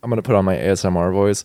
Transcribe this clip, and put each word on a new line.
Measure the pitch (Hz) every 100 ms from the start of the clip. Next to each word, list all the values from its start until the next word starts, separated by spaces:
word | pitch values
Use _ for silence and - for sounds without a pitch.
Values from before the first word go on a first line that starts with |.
I'm | 120
gonna | 113
put | 180
on | 107
my | 95
A | 90 73
S | 95
M | 98 90
R | 87
voice. | 95 101 101